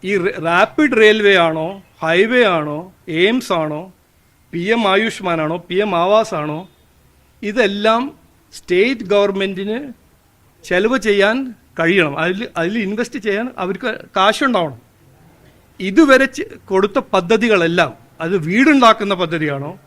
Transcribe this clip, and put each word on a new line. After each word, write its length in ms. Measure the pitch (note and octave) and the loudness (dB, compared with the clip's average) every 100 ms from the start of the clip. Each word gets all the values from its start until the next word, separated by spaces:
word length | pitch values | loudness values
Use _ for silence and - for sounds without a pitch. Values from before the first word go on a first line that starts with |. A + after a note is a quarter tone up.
ഈ 120 | F#3 G3+ | -2 -2
റ-, 280 | F3+ - | -2 -4
റാപ്പിഡ് 520 | D#3+ E3+ A3 - D4+ A#3 | 0 2 2 2 0 6
റെയിൽവേ 400 | G#3+ G#3+ G3+ G3 | 6 6 4 4
ആണോ, 460 | E3 D#3+ D#3+ G3 - _ | 4 0 -6 -10 -18 _
ഹൈവേ 420 | D#3+ E3+ A3 B3 | -2 0 2 4
ആണോ, 500 | A3+ E3+ D3+ D3 F#3 _ - | 2 2 -2 -8 -12 _ -10
എയിംസ് 440 | D#3+ F#3 B3 A#3+ | -2 0 0 -2
ആണോ, 400 | F3+ D#3 D3+ F#3 _ _ _ _ _ _ | -4 -4 -8 -12 _ _ _ _ _ _
പി 60 | E3+ | -8
എം 300 | F3+ A3+ G#3+ | -2 0 2
ആയുഷ്മാൻ 520 | F#3+ A3 - F#3+ E3 | 2 0 -4 -4 -2
ആണോ, 160 | D#3 E3+ | -2 -6
പി 180 | - | -4
എം 220 | F3+ G#3 F3 | -2 0 0
ആവാസ് 380 | F3+ G#3+ A3 | 2 2 2
ആണോ, 340 | E3+ D3+ D#3 F#3+ _ _ _ _ _ _ _ | -4 -6 -8 -12 _ _ _ _ _ _ _
ഇതെല്ലാം 760 | G#3 G#3+ G#3+ G3+ G#3 A3+ C4+ - _ _ _ | -8 0 0 2 0 0 -2 -12 _ _ _
സ്റ്റേറ്റ് 480 | - - F3+ A3 C4 | -20 -4 0 0 -2
ഗവൺമെന്റിന് 920 | F#3+ G3+ G3+ G3 G3 F#3 G3 A3+ C#4+ A#3+ _ _ _ _ _ _ | -2 0 0 -2 -6 -6 -6 -8 -10 -18 _ _ _ _ _ _
ചെലവ് 340 | - F3+ G#3+ B3+ | -4 0 2 2
ചെയ്യാൻ 560 | G#3 G3+ G3 A#3+ C4+ A3 _ - | 0 2 2 0 -6 -12 _ -4
കഴിയണം. 380 | E3 G3 D#3 C#3 | 0 2 0 -2
അതിൽ, 300 | D#3+ F#3+ - - | -4 -4 -8 -6
അതിൽ 220 | E3+ A3 | -4 -4
ഇൻവെസ്റ്റ് 400 | G3 G#3 A#3+ C#4+ | -4 -4 -6 -6
ചെയ്യാൻ 320 | G#3 G3 A#3+ - | -4 -4 -4 -6
അവർക്ക് 400 | F#3 F#3+ B3 - - - | -6 -4 -6 -8 -8 0
കാശുണ്ടാവണം. 600 | F#3+ G#3+ C#4 A3+ E3 B2 _ _ _ _ _ _ _ _ _ _ | 2 2 0 0 -2 -8 _ _ _ _ _ _ _ _ _ _
ഇതുവരെ 440 | F#3+ G3 D#4 C4 | -2 4 6 6
ചെ-, 340 | C4+ - - - | 2 -4 -12 -12
കൊടുത്ത 340 | - F#3+ G3 A#3 | -4 0 0 -2
പദ്ധതികളെല്ലാം, 960 | - G3 F3 A3 A#3 G#3 E3+ F3 D#3 A2 _ _ | -2 -2 0 0 2 2 2 0 -2 -4 _ _
അത് 160 | E3 F#3+ | -4 -4
വീടുണ്ടാക്കുന്ന 760 | D#3 G3+ C4+ C#4+ A#3+ A3 G3+ | -2 2 4 6 4 4 0
പദ്ധതിയാണോ 640 | F#3+ F3 E3 D#3 C#3+ C#3+ F#3+ | -4 -2 -2 -4 -4 -8 -14